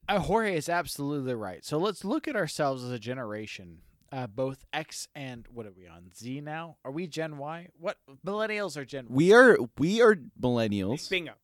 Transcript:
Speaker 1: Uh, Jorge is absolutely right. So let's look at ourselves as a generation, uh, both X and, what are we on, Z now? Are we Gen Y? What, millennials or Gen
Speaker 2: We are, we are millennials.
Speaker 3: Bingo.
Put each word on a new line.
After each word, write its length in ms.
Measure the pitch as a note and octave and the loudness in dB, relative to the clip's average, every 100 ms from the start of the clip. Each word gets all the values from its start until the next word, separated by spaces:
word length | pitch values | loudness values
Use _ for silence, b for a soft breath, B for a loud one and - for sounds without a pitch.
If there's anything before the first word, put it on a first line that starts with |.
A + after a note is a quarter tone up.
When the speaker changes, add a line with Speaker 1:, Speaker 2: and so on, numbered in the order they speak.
| - | -4
Speaker 1:
Uh, 120 | G3+ | -2
Jorge 340 | D3 G#3+ G#3+ F3 | 0 0 0 -2
is 140 | D3 | -2
absolutely 680 | E3+ C#3 - C#3+ D3 B2+ A#2+ | -2 -2 -6 -4 -4 -4 -4
right. 300 | G2+ E2+ - | -6 -10 -6
So 120 | D3 | -2
let's 280 | G3+ G3 F#3+ | -2 -4 -4
look 200 | D4+ D#4+ | -4 -4
at 60 | A#3+ | -4
ourselves 440 | D#3 - C#3+ C3+ B2 | -4 -2 -2 -2 -6
as 60 | |
a 80 | B2 | -8
generation, 840 | G#2+ B2+ A2+ G#2+ G#2+ - F2+ E2 - _ - | -8 -8 -8 -8 -10 -14 -18 -20 -20 _ -16
uh, 140 | C3+ B2 | -12 -10
both 360 | G2 C3 C3+ - | -6 -6 -6 -10
X 380 | D3 D#3+ - - | -10 -10 -14 -16
and, 320 | D3 C3+ A#2+ G#2 | -14 -14 -14 -16
what 160 | A#2 G#2+ | -16 -16
are 80 | |
we 120 | F#2 F2 | -16 -20
on, 260 | E2 F2+ F#2 | -20 -20 -16
Z 240 | A2+ C3+ | -12 -10
now? 380 | D3 D#3 E3 - - | -10 -10 -12 -16 -12
Are 60 | |
we 160 | C#3+ F3+ | -8 -8
Gen 300 | D#3 D#3+ D3 | -6 -8 -8
Y? 300 | C#3+ E3 F3 _ | -12 -12 -16 _
What, 220 | E3+ - _ C3+ E3+ | -10 -10 _ -14 -8
millennials 520 | G#3 G#3+ G#3 G3 D3 | -4 -4 -4 -6 -8
or 80 | C3+ | -10
Gen 220 | C#3 A#2+ | -10 -2
Speaker 2:
We 240 | B2+ F3 | 2 8
are, 240 | A3 C4 F#3+ B2+ - | 10 10 8 4 0
we 240 | D3+ A3 | 0 6
are 140 | B3 G3+ B2 - | 6 6 0 -4
millennials. 680 | B2 A#2+ A2+ G2+ F#2+ C#3 - | 0 2 2 0 0 -4 -4
Speaker 3:
Bingo. 240 | F#3+ D3+ G#2 | -6 -6 -16